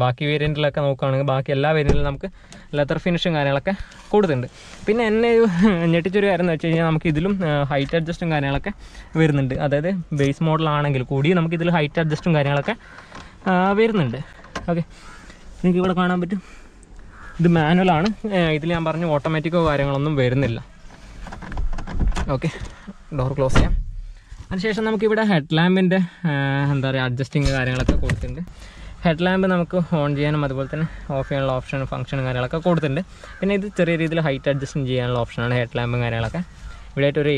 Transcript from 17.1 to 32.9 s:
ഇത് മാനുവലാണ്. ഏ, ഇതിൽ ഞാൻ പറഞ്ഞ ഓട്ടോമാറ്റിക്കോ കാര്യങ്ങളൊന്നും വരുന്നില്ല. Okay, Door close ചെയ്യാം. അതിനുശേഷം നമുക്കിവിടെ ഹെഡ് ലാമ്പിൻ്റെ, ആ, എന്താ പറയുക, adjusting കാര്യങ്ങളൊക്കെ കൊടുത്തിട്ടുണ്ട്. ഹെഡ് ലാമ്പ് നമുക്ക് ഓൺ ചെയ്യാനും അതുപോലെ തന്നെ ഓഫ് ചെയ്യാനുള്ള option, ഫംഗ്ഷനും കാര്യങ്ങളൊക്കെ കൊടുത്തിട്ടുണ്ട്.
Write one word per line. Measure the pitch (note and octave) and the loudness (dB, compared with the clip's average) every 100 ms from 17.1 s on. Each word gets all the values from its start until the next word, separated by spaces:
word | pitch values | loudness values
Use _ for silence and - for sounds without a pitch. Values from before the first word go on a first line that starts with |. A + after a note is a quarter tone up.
| - - - | -20 -16 2
ഇത് | E3+ E3 | 4 4
മാനുവലാണ്. | D3+ F3+ F#3+ D#3 G3+ G#3 A3 G3 | 4 4 4 4 2 -2 -2 0
ഏ, | E3 D#3 | 2 0
ഇതിൽ | E3 E3+ | 0 -2
ഞാൻ | D#3+ | -2
പറഞ്ഞ | D#3+ E3+ D3 | -2 0 0
ഓട്ടോമാറ്റിക്കോ | D#3+ D#3 D#3 F3 E3 | 0 -2 0 2 2
കാര്യങ്ങളൊന്നും | C#3 C#3 C#3 D3 D3 | 2 0 0 0 2
വരുന്നില്ല. | B2 B2+ B2+ A2+ - - - - - - - - - - - - - - E3 - - C3 | 2 2 0 -2 -10 -20 -20 -20 -20 -16 -16 -14 -10 -4 -2 -2 -4 0 0 0 -2 -2
Okay, | E3 - - - - - - D3 | -2 -6 -14 -14 -20 -20 -8 -4
Door | C3 C#3 | -2 0
close | B2+ - | 4 4
ചെയ്യാം. | - - - - - - - - - | 4 0 -4 -10 -14 -18 -20 -20 -8
അതിനുശേഷം | F#3 G#3+ G3+ A3 | -4 -2 -2 -2
നമുക്കിവിടെ | A3 G#3+ A3 A3 | 0 2 2 4
ഹെഡ് | F3+ C#3 D#3 | 2 2 2
ലാമ്പിൻ്റെ, | F3 F#3 F#3 F#3+ F3 - E3+ | 4 4 4 4 0 -2 -2
ആ, | C#3 C#3 C#3 C#3+ | 0 0 0 0
എന്താ | C#3+ C3 | 0 0
പറയുക, | C3 B2+ | 0 -2
adjusting | B2 C3 D3+ C#3 C3+ | -2 -2 0 2 0
കാര്യങ്ങളൊക്കെ | B2+ B2+ B2+ - | 0 2 4 4
കൊടുത്തിട്ടുണ്ട്. | - - B2 B2+ F3 - - - - - | 2 -2 -4 -8 -10 -14 -20 -18 -18 -2
ഹെഡ് | F3 D#3 F3+ | 0 2 2
ലാമ്പ് | F#3+ F#3+ | 2 2
നമുക്ക് | F3+ E3 F#3 D#3+ E3 | 2 0 -2 0 0
ഓൺ | C#3+ C#3+ | 0 0
ചെയ്യാനും | D3 D3+ C#3+ | 0 0 -2
അതുപോലെ | C3+ C3+ | -4 -4
തന്നെ | D3 D#3+ - - C#3 | -4 -4 -6 -6 -6
ഓഫ് | C3+ | -2
ചെയ്യാനുള്ള | C#3+ C3+ B2+ | -2 -2 -2
option, | - C3+ C3 | -4 -6 -6
ഫംഗ്ഷനും | C3+ B2+ C#3 B2+ | -6 -6 -4 -4
കാര്യങ്ങളൊക്കെ | B2 B2 E3 | -4 -4 -2
കൊടുത്തിട്ടുണ്ട്. | F3+ E3 D3+ | 0 0 0